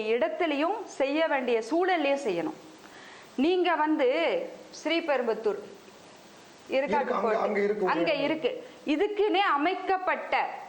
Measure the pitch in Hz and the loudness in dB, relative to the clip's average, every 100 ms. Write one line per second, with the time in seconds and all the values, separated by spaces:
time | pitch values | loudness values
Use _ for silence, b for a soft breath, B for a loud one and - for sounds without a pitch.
0 | 214 240 330 320 339 285 330 440 359 - | 2 2 0 0 0 2 0 -2 -6 -2
1 | 277 302 320 277 247 226 220 330 370 349 | 0 2 2 0 0 0 2 0 2 2
2 | 277 - 220 170 160 - - - B B | 2 0 0 -2 -4 -8 -16 -20 B B
3 | B B B - 311 370 349 311 311 302 | B B B 0 2 4 2 2 2 4
4 | 254 302 302 175 - - - - 302 330 | 4 4 2 0 -4 -10 -18 -8 -2 0
5 | 330 262 233 214 214 190 - - - - | 2 0 0 0 -2 -2 -8 -18 -20 -20
6 | - - - - - - - 262 - 285 | -20 -20 -20 -20 -20 -20 -2 -2 2 0
7 | 240 - 220 208 202 202 202 208 185 311 | 0 0 0 0 0 0 0 2 0 2
8 | 339 285 294 311 247 - B B 254 302 | 2 2 0 0 -2 -4 B B -2 0
9 | 415 403 415 349 392 285 330 370 - 370 | 0 2 2 2 2 2 2 0 -2 0
10 | 359 285 - 247 170 - | 0 -2 0 -2 -2 -6